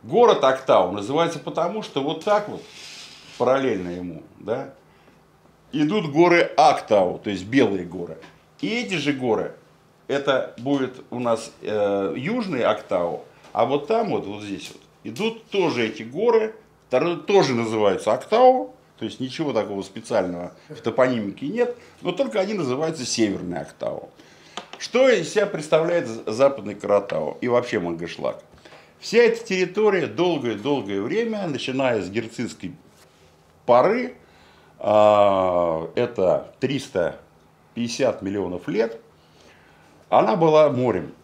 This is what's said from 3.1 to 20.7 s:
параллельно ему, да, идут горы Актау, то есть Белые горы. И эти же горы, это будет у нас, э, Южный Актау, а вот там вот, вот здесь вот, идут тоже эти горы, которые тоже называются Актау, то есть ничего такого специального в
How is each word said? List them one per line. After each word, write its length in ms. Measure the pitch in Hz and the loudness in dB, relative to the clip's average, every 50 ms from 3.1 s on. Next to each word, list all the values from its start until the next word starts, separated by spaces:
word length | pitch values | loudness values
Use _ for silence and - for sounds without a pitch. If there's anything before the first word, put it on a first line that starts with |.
| - - - - - | -20 -20 -20 -20 -6
параллельно 520 | - 123 120 131 135 131 123 110 95 90 87 | -2 0 2 2 2 2 0 -2 -2 -4 -6
ему, 340 | 87 90 90 87 80 78 - - - - | -8 -8 -10 -10 -12 -14 -18 -20 -20 -16
да, 340 | - 104 113 131 139 135 - _ _ _ _ _ _ - _ _ _ _ _ _ _ _ _ _ _ _ - | -8 -6 -6 -6 -6 -12 -18 _ _ _ _ _ _ -20 _ _ _ _ _ _ _ _ _ _ _ _ -2
идут 360 | 151 151 151 208 214 170 151 | -2 0 0 0 -2 -2 0
горы 380 | 135 156 175 175 175 175 165 - - | 4 4 6 6 6 4 4 2 4
Актау, 640 | - 151 156 131 - - - 110 101 92 90 92 - | 4 6 6 4 2 0 2 4 4 4 2 -2 -4
то 80 | - 107 | -6 -6
есть 160 | 101 90 92 | -6 -6 -6
Белые 380 | 104 120 143 139 104 98 92 90 | 0 2 4 4 4 2 -4 -6
горы. 340 | 87 85 92 87 82 80 - - - _ _ _ _ _ - | -8 -10 -10 -10 -12 -12 -18 -18 -20 _ _ _ _ _ -8
И 80 | - 196 | -6 -4
эти 240 | 220 240 240 196 190 | -4 -4 -4 -4 -4
же 160 | 160 135 147 | -2 -2 -2
горы, 440 | 139 127 127 120 107 95 87 - - - _ _ _ _ _ _ _ _ _ | -2 -2 0 0 0 0 -2 -6 -10 -16 _ _ _ _ _ _ _ _ _
это 460 | - 131 143 139 147 135 123 101 - - | -4 -4 -2 0 0 0 0 -2 -6 -12
будет 460 | - 120 139 143 139 131 120 - - - _ | -10 -4 -2 0 0 -2 -4 -6 -14 -16 _
у 100 | 113 123 | -10 -4
нас, 320 | 123 120 113 110 - - - _ | 0 0 -2 -2 -2 -14 -18 _
э, 520 | - - 104 107 101 101 101 101 98 90 73 | -8 -4 -2 0 0 0 0 0 -2 -2 -4
Южный 440 | - 127 175 233 254 220 190 151 123 104 | -6 -6 -4 -4 -4 -4 -4 -4 0 0
Актау, 600 | 92 110 - - - 101 90 87 85 73 - - - _ - - - | 0 0 -2 -4 -4 -2 -2 -2 -2 -6 -8 -12 -18 _ -20 -20 -6
а 140 | - 101 117 | 0 0 0
вот 220 | 127 139 147 147 | 0 0 -4 -2
там 240 | - 220 226 226 190 | -2 -2 -2 -2 -2
вот, 140 | 127 98 80 | -4 -6 -6
вот 180 | 98 104 104 104 | -8 -12 -12 -10
здесь 280 | 101 95 80 - - | -10 -10 -10 -12 -16
вот, 100 | - - _ _ _ _ _ | -20 -20 _ _ _ _ _
идут 420 | 110 113 135 208 226 226 226 - _ | -14 -8 -4 -4 -4 -4 -6 -14 _
тоже 380 | - 202 180 151 - 123 113 | -2 0 0 0 0 0 -2
эти 160 | 107 - - 110 | -2 -4 -8 -14
горы, 520 | 117 127 170 220 240 226 220 110 110 - - - _ _ _ _ _ | -10 -6 0 2 4 4 4 2 0 -8 -14 -20 _ _ _ _ _
которые 280 | 123 127 156 175 175 | 0 0 2 0 -2
тоже 360 | 156 151 - 202 196 170 139 127 | -4 -2 4 4 4 4 4 0
называются 580 | 117 117 110 113 110 107 101 95 - - 104 113 | -2 -2 -2 0 2 2 2 2 2 0 0 0
Актау, 600 | 127 - - 214 233 254 254 262 254 302 - - _ _ _ _ - | 0 -2 -2 4 6 6 6 6 4 -2 -8 -12 _ _ _ _ -10
то 60 | - | -10
есть 140 | 104 - - | -10 -8 -8
ничего 320 | 131 127 127 - 160 143 120 | -10 -10 -6 -6 -4 0 0
такого 280 | 110 101 101 104 98 | 0 0 -2 -6 -8
специального 720 | 92 - - - - - 120 104 92 90 87 87 87 87 - - - | -8 -10 -12 -16 -8 -2 0 0 0 0 -6 -8 -10 -12 -14 -20 -20
в 100 | - | -20